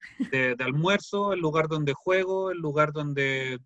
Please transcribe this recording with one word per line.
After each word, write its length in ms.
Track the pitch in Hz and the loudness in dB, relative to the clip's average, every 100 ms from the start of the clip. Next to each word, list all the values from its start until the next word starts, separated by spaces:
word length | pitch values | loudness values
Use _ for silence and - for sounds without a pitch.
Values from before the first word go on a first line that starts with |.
| - - 269 | -18 -8 -2
de, 260 | 135 127 120 | 0 0 0
de 80 | 131 | -2
almuerzo, 680 | 143 170 202 - 202 202 | 0 2 2 0 -2 0
el 80 | 185 | 0
lugar 300 | 160 156 156 | 0 0 0
donde 240 | 156 143 | 0 0
juego, 580 | 135 180 185 185 190 190 | -2 2 2 2 -2 -2
el 60 | 180 | -4
lugar 340 | 156 143 151 | -2 2 2
donde 680 | 151 147 139 135 135 131 127 | 0 -4 0 0 0 -4 -6